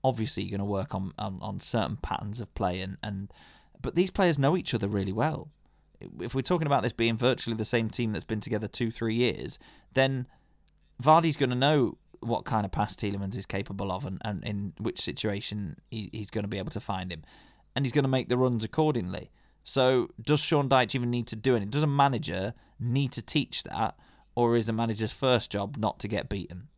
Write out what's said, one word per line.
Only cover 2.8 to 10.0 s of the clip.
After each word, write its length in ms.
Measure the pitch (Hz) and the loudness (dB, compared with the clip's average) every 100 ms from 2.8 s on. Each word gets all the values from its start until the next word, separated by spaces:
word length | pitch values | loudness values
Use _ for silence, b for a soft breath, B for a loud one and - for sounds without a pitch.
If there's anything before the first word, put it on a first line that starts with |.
and, 160 | 95 95 | -6 -8
and, 260 | 107 98 98 B B B B B | -8 -8 -10 B B B B B
but 140 | 127 | -2
these 160 | - 185 | 0 2
players 280 | - 180 139 | 4 4 6
know 180 | 139 180 | 4 4
each 180 | - | 0
other 140 | 117 101 | 0 0
really 240 | 101 98 | 0 -2
well. 380 | 104 147 151 - _ _ _ _ _ 50 - | 0 -2 -2 -10 _ _ _ _ _ -16 -10
If 160 | 90 | -4
we're 80 | 131 | -4
talking 240 | 131 180 151 | 0 0 2
about 160 | 139 | 2
this 100 | 120 | 2
being 240 | - 117 110 | 2 0 4
virtually 400 | 120 123 - 110 | 2 2 -2 -2
the 80 | |
same 240 | 107 123 110 | 2 2 0
team 220 | - 113 | -2 -2
that's 140 | 101 | -2
been 160 | - 110 | -4 -4
together 260 | 107 107 107 | -2 -2 -2
two, 240 | - 117 | -2 -2
three 240 | - 117 | -2 -2
years, 460 | 113 120 - 65 - B B B | 2 2 0 -6 -8 B B B
then 320 | - | 2